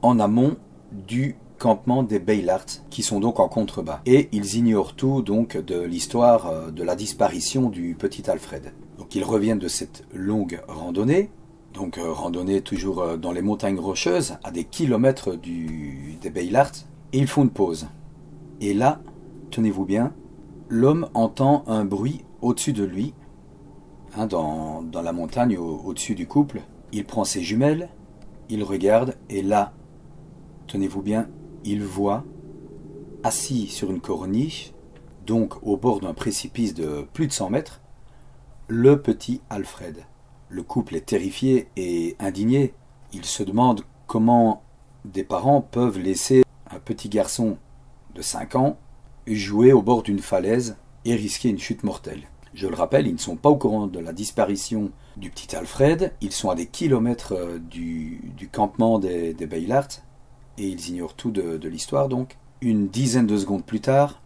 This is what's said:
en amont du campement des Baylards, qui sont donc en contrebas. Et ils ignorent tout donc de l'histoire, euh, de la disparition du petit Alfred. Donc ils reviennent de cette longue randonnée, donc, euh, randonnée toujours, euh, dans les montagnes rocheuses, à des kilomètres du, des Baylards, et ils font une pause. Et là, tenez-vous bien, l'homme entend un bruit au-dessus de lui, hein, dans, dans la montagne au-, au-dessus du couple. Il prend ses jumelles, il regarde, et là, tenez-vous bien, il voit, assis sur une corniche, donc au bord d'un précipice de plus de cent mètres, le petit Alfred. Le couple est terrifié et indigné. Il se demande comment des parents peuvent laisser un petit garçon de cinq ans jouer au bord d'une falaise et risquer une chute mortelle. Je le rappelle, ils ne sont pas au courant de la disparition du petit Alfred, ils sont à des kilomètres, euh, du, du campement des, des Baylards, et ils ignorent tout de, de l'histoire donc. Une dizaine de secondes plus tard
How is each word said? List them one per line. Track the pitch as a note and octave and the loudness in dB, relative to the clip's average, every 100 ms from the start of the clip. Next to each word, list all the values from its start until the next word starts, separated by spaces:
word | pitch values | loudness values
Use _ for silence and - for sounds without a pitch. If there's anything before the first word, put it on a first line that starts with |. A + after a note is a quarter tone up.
en | A#2+ A#2+ | 6 4
amont | G#2 A2+ C3+ C3 - - - | 4 4 2 0 -10 -20 -18
du | G2+ F#2 A#2+ C#3 - - - | -16 -6 -2 -2 -4 -16 -2
campement | A#2+ G#2 - B2 | 2 2 2 2
des | A#2+ G#2 | 2 0
Baylards, | F2+ G#2+ F2 F#2 - - - | 2 2 2 0 -2 -14 -12
qui | - | -6
sont | A2 G2+ | -2 0
donc | A2 A2+ | 0 2
en | F#2 | 2
contrebas. | - G2+ - E2 - | 2 -4 -4 -6 -6
Et | - C3 D3 | 6 6 6
ils | G#2+ G2+ A2 | -2 -2 2
ignorent | A#2+ G#2+ F2+ | 4 4 2
tout | - C3+ C3+ | 0 0 0
donc | G2+ G#2+ A2+ - | 2 0 0 -4
de | D#2+ F2 | -4 -4
l'histoire, | F2 F2 D#2 A#2+ A#2+ A#2 F2 | -4 -4 -2 4 8 6 4
euh, | D#2+ D#2+ | -6 -6
de | D#2 | -6
la | E2+ | -4
disparition | F2 G#2+ - G2 F2 - C3+ B2 | -2 -4 0 0 0 -2 0 0
du | F2+ F2 E2 | 0 -6 -2
petit | G2+ - - | -4 -4 -4
Alfred. | F2 - C#2 C2+ - - - | -4 -4 -12 -14 -18 -20 -20
Donc | - | -8
ils | G2+ | -6
reviennent | G2+ A2+ G#2 A2 | 0 2 2 0
de | F2 | -2
cette | - D#2 - - | -6 -8 -14 -16
longue | F2+ F#2+ A2 F#2 E2 - | -6 -2 0 -2 -6 -12
randonnée, | D#2 E2+ F2 A2+ E3+ G#3 - - - - | -10 -6 0 4 4 2 -4 -20 -20 -20
donc, | - F#2 F2 | -10 -8 -6
euh, | E2+ | -6
randonnée | D#2 E2+ F2 F2+ G2 | -4 -4 -4 0 0
toujours, | F#2+ G2 G2 F2+ | 0 -4 -2 -2
euh, | F2 E2 | -2 -2
dans | F2 | -4
les | F2 | -2
montagnes | G2 G#2 G2+ F#2+ | -2 0 -2 -2
rocheuses, | E2+ F#2 F3 F3+ D3 E2 | -2 -2 0 2 0 -6
à | - | -8
des | E2+ | -8
kilomètres | E2 - D#3 A2+ C3 C3 - E2+ | -8 -2 2 6 4 4 -4 -6
du, | E2+ E2+ D#2+ D#2 D2 C#2 C#2 D#2 | -8 -8 -6 -8 -10 -10 -12 -10
des | - | -8
Baylards, | D#2+ F2 A2+ C#3 - - - - | -6 0 2 2 0 -18 -20 -2
et | C3 | 2
ils | C#3 | 2
font | - | 4
une | C3 | 2
pause. | - F#2 D#2+ D#2 - - - - - - - | 4 0 0 -8 -14 -20 -20 -20 -20 -20 -8
Et | G2+ | -2
là, | G2 B2+ - - - - - - | 2 2 2 -8 -20 -20 -20 -10
tenez-vous | - A2 F#2+ F#2+ | 0 0 0 0
bien, | G2+ B2+ - - - - - - | 0 0 -4 -18 -20 -20 -20 -4
l'homme | A2+ C3 D#3+ D#3+ | 4 4 4 0
entend | A2+ A2+ - C3+ D3 - | 0 0 2 2 2 2
un | A2 G2+ | -2 0
bruit | G2 A#2 D#3+ - - | -2 -2 -4 -12 -6
au-dessus | A#2+ A#2 - | -2 0 -2
de | A#2 | -2
lui, | G2 F#2 C3+ - - - - - - - - - - G#2+ | -2 -2 -6 -8 -20 -20 -20 -20 -20 -20 -20 -20 -16 -6
hein, | A2 | -2
dans, | F#2 D#2 D#2+ D#2 D#2 | 0 -2 -4 -6 -8
dans | E2 F2 | -8 -6
la | E2+ | -6
montagne | E2+ E2+ - B2 F#2+ | -6 -4 0 2 2
au-, | E2+ D2+ | -2 -6
au-dessus | E2 F2+ - | -8 -8 -6
du | G2 E2+ | -6 0
couple. | C#3+ C#3+ G#2 - - - | 2 2 0 -12 -20 -10
Il | G#2+ G2+ | -8 -6
prend | A#2 | -4
ses | G2 G2 | -2 -2
jumelles, | E2+ A2 C#3 D#3 F3 - - - - - - | -2 2 2 2 -4 -14 -20 -20 -20 -20 -8
il | G#2+ | -6
regarde, | G2 G2 G2 A2 B2+ - - | -4 0 4 4 4 -6 -8
et | G2 | -4
là, | F#2+ G#2 G2+ - - - - - - - - - - | 2 2 0 -6 -20 -20 -20 -20 -20 -20 -20 -20 -8
tenez-vous | G2 G2 F#2+ | -4 -4 -4
bien, | G2 G#2+ A2 - - - | -2 -2 -2 -10 -18 -12
il | G#2+ G#2 | -4 -4
voit, | G2+ F#2+ G2+ G#2+ C#3+ - - - - - - - - - | -4 -2 0 0 -4 -16 -18 -18 -18 -18 -18 -18 -16 -6
assis | A#2+ - - B2+ G2+ | -2 -2 -2 -4 -4
sur | - F#2+ | -6 -4
une | F#2 | -6
corniche, | - F2 F#2+ G#2 D3+ - - - - - - - | -4 -6 -2 -2 -2 -6 -16 -20 -20 -20 -20 -18
donc | - A2+ G#2+ - - | -2 0 0 -4 -2
au | G2 | 0
bord | B2 G2+ | 2 0
d'un | F#2 | -4
précipice | D#2+ - G2+ - - A2 | -6 -4 -4 -8 -4 -4
de | E2 D#2 D2 C#2+ | -2 -6 -6 -10
plus | - D3+ | -4 -4
de | |
cent | - F#2+ | -2 -2
mètres, | A#2+ D#3 - - - - - - - - - - | -2 -4 -16 -20 -20 -20 -20 -20 -20 -20 -20 -6
le | A2+ B2+ C#3+ | 6 8 8
petit | C#3+ A2 - B2 - | 4 -2 -2 -8 -6
Alfred. | G#2 F#2 - F2 D2+ - - - - - | -8 -8 -10 -14 -16 -18 -20 -20 -20 -14
Le | F#2 | -12
couple | E2+ - G#2+ | -4 -4 -2
est | E2 - | -6 -2
terrifié | G2+ F#2+ - C3 B2+ - - | -2 -2 -2 2 2 2 -8
et | F2+ F2 E2+ - | -2 -2 -2 -4
indigné. | G2 F#2+ A2 C3+ C3+ - - - - | -6 0 2 4 2 -2 -20 -20 -16
Il | F#2+ | -12
se | E2 - | -8 -6
demande | G2 G#2 B2 G#2+ - - - | -2 4 4 4 -4 -20 -4
comment | A#2 A2+ A#2+ A2+ A2 - - - - - | 2 6 8 6 2 -6 -20 -20 -20 -10
des | F2+ | -8
parents | F#2+ F#2 A#2+ C#3+ | -4 0 4 4
peuvent | - A#2 B2 F#2+ | 4 0 0 0
laisser | F#2 F#2 - C3 C3 - - | -2 -2 4 6 6 2 -20
un | - | -18
petit | - A2+ G#2 | -10 -8 -2
garçon | G#2 F#2+ - A2+ G2 - - - - - | 0 0 0 -2 -2 -10 -20 -20 -20 -18
de | - | -10
cinq | - - - C3 | -8 -6 -2 2
ans | C#3 - - - - - - | 2 0 -14 -20 -20 -18 -6
jouer | G#2+ G2 G#2 B2 | -4 0 8 10
au | C3+ | 10
bord | G2+ A#2+ | 6 2
d'une | - G2+ | 2 -4
falaise | - F#2+ F#2 A#2 A#2+ G2+ - - A#2 | 0 0 2 0 0 -8 -18 -10 -2
et | |
risquer | A#2 G#2 - B2 | -2 -2 -2 0
une | G2 | 0
chute | - A2 | -4 -4
mortelle. | G#2 G2 - D#2+ - - - | -4 -6 -10 -14 -16 -20 -20
Je | - F#2+ | -8 -6
le | E2+ | -2
rappelle, | E2+ C#3+ C#3+ | 2 2 2
ils | |
ne | - | -2
sont | - E2+ | -6 2
pas | C#3+ | 4
au | C#3+ | 6
courant | A#2+ G#2+ G2+ | 4 0 -2
de | F2+ | -6
la | E2 | -10
disparition | E2 G#2+ - G2 G2+ - A2 G2+ - - - | -6 -6 0 0 0 -2 -4 -4 -8 -20 -16
du | F#2 | -14
petit | - - - | -14 -10 -10
Alfred, | E2+ - C#3 E3 F#3 - | -8 2 4 4 0 -4
ils | G2+ | -6
sont | - G2 | -4 -2
à | F2 | -2
des | E2+ | -4
kilomètres, | - D#3+ B2+ A#2 A#2+ - F#2+ | -2 2 2 2 0 -4 -6
euh, | F2 E2+ | -6 -8
du, | E2 E2+ E2 E2 D#2 E2 - - | -12 -10 -6 -6 -8 -10 -12 -14
du | F#2+ | -12
campement | - G#2 - A2+ A2+ | -2 -2 2 4 4
des, | F#2+ F2 E2+ | 2 -2 -4
des | E2 D#2+ | -4 -6
Baylards, | E2 F2 C3 - - - - - - - - | -6 0 0 0 -10 -18 -20 -20 -20 -20 -8
et | G2 | -8
ils | F2 E2 | -6 -8
ignorent | F2+ E2+ | -8 -8
tout | - A#2+ | -6 -4
de, | G2+ F2 D#2+ | -2 -4 -4
de | D#2+ | -8
l'histoire | D#2+ - C#3+ C#3 | -10 -4 0 0
donc. | B2+ B2+ - - - | -2 -6 -12 -20 -6
Une | A#2+ G#2+ G2 | 0 2 2
dizaine | G#2+ C3 B2 A2+ | 0 2 4 4
de | G#2 | 2
secondes | F#2+ G2 | 0 -4
plus | - A2 | -4 -4
tard | A#2+ C3+ C#3+ - | 2 4 4 -2